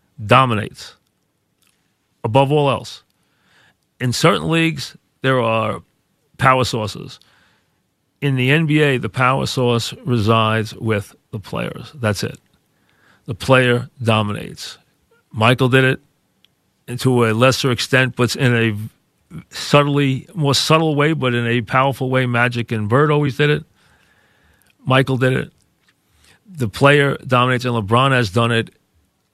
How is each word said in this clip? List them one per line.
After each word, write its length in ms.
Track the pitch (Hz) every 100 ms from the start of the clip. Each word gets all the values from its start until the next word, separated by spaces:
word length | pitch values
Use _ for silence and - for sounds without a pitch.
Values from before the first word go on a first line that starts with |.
| _ - 104
dominates 680 | 123 127 107 - - - - _ _ _ _ _ _ _ _ _ _ _ _
above 300 | 113 131 135
all 180 | 151 139
else. 340 | 107 - - _ _ _ _ _ _ _ _ _ -
In 100 | 123
certain 380 | 117 160 202 160
leagues, 480 | 165 165 143 - - _ _
there 180 | 135 131
are 420 | 113 113 107 - - _ _ _ _ -
power 280 | 135 131 127
sources. 520 | 120 104 - - - _ _ _ _ _ _ _ _ _ _
In 160 | 143 131
the 160 | 127
N 140 | 156 160
B 160 | 151
A, 160 | 147 123
the 100 | 110
power 380 | - 127 135 131
source 480 | - 123 117 - -
resides 720 | 202 120 104 113 110 110 110 -
with 400 | 110 104 - - _
the 80 | 110
players. 540 | - - - - - 151
That's 280 | 110 101
it. 140 | - - _ _ _ _ _ _ _ _ -
The 100 | -
player 540 | - 127 123 120 123 -
dominates. 720 | 113 110 104 104 - - - - _ _ _ _ _
Michael 380 | 110 113 127 127
did 160 | 131 131
it 160 | - _ _ _ _ _ _ _ _ - 123
to 260 | 135 123 113
a 80 |
lesser 360 | 110 131 123 139
extent, 460 | 120 - 131 127 -
but 180 | 120 -
in 180 | 131 117
a 880 | 113 104 110 - _ _ _ - -
subtly, 720 | - - 143 143 143 139 131 -
more 220 | 175 139 127
subtle 400 | - 160 160 147
way, 160 | 147
but 220 | 156 127
in 120 | 120 117
a 140 | 120
powerful 500 | 110 131 135 - 131
way. 160 | 131 123
Magic 460 | 120 123 120 113
and 160 | 110 104
Bird 240 | 127 151
always 240 | 147 143 120
did 140 | 147
it. 160 | 151 - _ _ _ _ _ _ _ _ _ _ _ -
Michael 320 | 131 135 127
did 160 | 127
it. 180 | 131 - _ _ _ _ _ _ _ _ _ -
The 220 | 165 113
player 480 | - 139 147 143 - 127
dominates, 380 | 123 127 123 123
and 80 |
LeBron 380 | 120 98 120 135
has 180 | 127 110
done 240 | 104 117
it 200 | 113 - - _ _ _ _ _